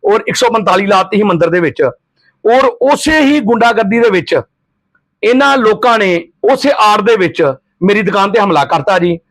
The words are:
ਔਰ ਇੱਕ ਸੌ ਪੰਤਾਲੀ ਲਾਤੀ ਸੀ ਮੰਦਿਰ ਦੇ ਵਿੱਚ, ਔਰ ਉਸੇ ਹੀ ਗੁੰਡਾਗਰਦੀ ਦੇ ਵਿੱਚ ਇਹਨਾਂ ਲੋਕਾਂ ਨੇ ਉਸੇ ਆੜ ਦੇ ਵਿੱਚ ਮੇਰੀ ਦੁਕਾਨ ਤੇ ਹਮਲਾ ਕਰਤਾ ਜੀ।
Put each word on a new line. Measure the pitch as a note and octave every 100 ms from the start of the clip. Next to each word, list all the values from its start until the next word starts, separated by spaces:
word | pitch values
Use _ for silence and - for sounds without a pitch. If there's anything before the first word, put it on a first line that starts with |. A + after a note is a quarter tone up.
ਔਰ | - G#3+ A3
ਇੱਕ | -
ਸੌ | A#3+
ਪੰਤਾਲੀ | A#3 G3 F#3 G3
ਲਾਤੀ | G3 F3+ G#3
ਸੀ |
ਮੰਦਿਰ | G#3 E3+ E3+
ਦੇ | F3
ਵਿੱਚ, | E3 - C3+ - _ _ _ _ -
ਔਰ | B3 C4+
ਉਸੇ | - C4 C#4+ - D#4
ਹੀ | C#4 D4
ਗੁੰਡਾਗਰਦੀ | G#3 A#3 A#3 A3+ G#3 A3+
ਦੇ | A#3
ਵਿੱਚ | F#3 D3+ D#3 - _ _ _ _ _ _ _
ਇਹਨਾਂ | G#3 B3+ C#4 C4+
ਲੋਕਾਂ | A3 G#3+ A#3+ A3+
ਨੇ | G3 E3+ - _
ਉਸੇ | G#3 C4 C#4 C4+
ਆੜ | G#3+ G#3
ਦੇ | G3+ A3
ਵਿੱਚ | F3 - D3+ C3 _ _
ਮੇਰੀ | F#3 G3+
ਦੁਕਾਨ | G3+ G3 G3
ਤੇ | A3
ਹਮਲਾ | G3+ D#3 C#3
ਕਰਤਾ | E3 C#3 F#3+
ਜੀ। | F3 E3+ _